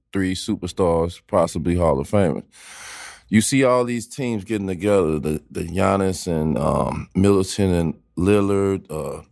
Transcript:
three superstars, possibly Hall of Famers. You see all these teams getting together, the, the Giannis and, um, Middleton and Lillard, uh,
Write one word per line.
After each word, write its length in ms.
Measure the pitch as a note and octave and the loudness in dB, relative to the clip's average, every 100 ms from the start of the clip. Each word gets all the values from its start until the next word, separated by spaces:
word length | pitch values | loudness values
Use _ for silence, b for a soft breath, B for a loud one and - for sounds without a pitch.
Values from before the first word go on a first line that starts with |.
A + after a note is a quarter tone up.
| _ | _
three 220 | G2 F#2 F#2+ | -4 -2 -4
superstars, 880 | - G#2 F2 - F2+ E2+ E2+ - _ | -6 -6 -6 -2 0 2 -2 -6 _
possibly 480 | G2 E2+ E2+ D2+ F2 | 0 0 0 -2 2
Hall 240 | E2+ C#2 | 2 0
of 100 | C#2+ | 0
Famers. 340 | G#2 F2+ A#1+ - B B B B B B B B | 2 2 0 -8 B B B B B B B B
You 120 | G#2 | 2
see 220 | G#2+ C#3 | 2 2
all 200 | C3 B2 B2 | 4 4 2
these 220 | A#2+ A2 | -4 -6
teams 360 | - B2 A2 | -6 -4 -4
getting 240 | F#2+ A2 G2 | -4 -4 -4
together, 500 | F2+ G2+ G2+ D#2 D#2 | -4 2 2 2 0
the, 240 | C#2 D#2 - | -2 -6 -8
the 120 | - | -10
Giannis 640 | E2 E2+ F#2+ G2 F#2+ F2+ - | -6 0 2 2 0 -2 -4
and, 300 | D#2+ D#2 B1+ | -2 0 0
um, 500 | D2+ C#2 - - - F#2 | 0 0 -2 -4 -6 2
Middleton 580 | G2 G2 F#2+ - G2 | 4 4 2 0 0
and 200 | F2 E2 - _ - | 2 0 -4 _ -2
Lillard, 680 | F#2 G#2 G2 G2 G2 F#2+ - | 2 4 2 0 0 -2 -6
uh, 340 | D#2 C#2+ C#2+ - | -8 -8 -10 -16